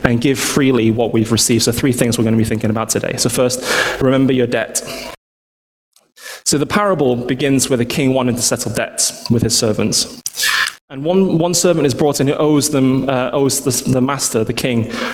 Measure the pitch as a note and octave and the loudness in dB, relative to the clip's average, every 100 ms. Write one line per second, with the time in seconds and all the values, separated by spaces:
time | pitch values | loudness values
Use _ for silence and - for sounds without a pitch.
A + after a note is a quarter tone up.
0 | C3 A#2+ C#3 B2+ - - C3+ B2+ A2+ A2+ | 2 2 2 0 0 2 2 4 2 2
1 | A2+ A2+ A2 A2+ - A2+ B2 A#2 C#3+ B2 | 0 0 2 0 2 2 0 0 0 0
2 | A#2+ A2+ A2+ A2+ A2 A2+ A2 A2 A2+ - | 0 0 2 2 0 0 -2 -2 -2 -2
3 | - - B2+ C#3 B2+ - - - - - | -2 -2 -2 0 0 0 -4 -2 -2 0
4 | C3 C3+ C3 B2+ A#2+ A#2+ A2 - - - | 0 2 2 2 0 -2 -4 -6 -8 -12
5 | - - _ _ _ _ _ _ _ _ | -14 -18 _ _ _ _ _ _ _ _
6 | _ _ - - - D3+ C#3+ G#3 G#3 F3 | _ _ -18 -8 -2 0 0 0 0 2
7 | C#3 B2 B2 C3 C#3+ C3+ - B2+ A#2+ - | 2 0 -2 -2 2 2 2 0 0 0
8 | C3+ C3 B2 A#2 - B2 A2+ A2+ A2 - | 0 2 0 -2 -2 -2 -4 -4 -4 -2
9 | - - - A#2 A2 - A2+ G#2+ G#2+ G#2 | -4 -4 -2 0 2 0 0 0 0 -2
10 | - - - - - - - - _ C#3 | -4 -8 -12 -4 -2 0 -4 -6 _ -6
11 | D3+ F#3+ F#3+ E3 F3 E3+ F3+ E3 C#3+ A#2 | 0 2 2 2 2 2 2 4 2 2
12 | D3+ C#3 C#3 - D3+ D3 C3 C#3 C3 C3 | 0 2 0 2 2 2 2 2 2 2
13 | B2+ C3 B2+ D3 C#3 - C#3+ A#2+ - C3 | 0 -2 0 0 0 0 -2 -2 0 0
14 | C3 C#3 - A#2 A2 A#2 C#3 A#2 A2+ - | 0 -2 -2 -2 -2 -2 0 0 -2 -6
15 | - | -6